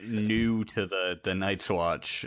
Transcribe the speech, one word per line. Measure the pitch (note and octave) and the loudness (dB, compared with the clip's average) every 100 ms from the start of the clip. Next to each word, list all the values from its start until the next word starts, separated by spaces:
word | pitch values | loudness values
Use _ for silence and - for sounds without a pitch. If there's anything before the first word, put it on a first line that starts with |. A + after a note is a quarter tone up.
new | G#2+ A2 G#2+ A2 A2+ A2 | -4 0 2 4 4 2
to | A2 A2 F#2+ | 0 -2 -2
the, | F#2+ F2+ F2+ | 0 -2 -2
the | F#2+ | -2
Night's | F#2+ F#2+ F#2+ - | 0 0 -2 0
Watch, | F2+ E2+ D2+ - - | 2 2 0 -4 -8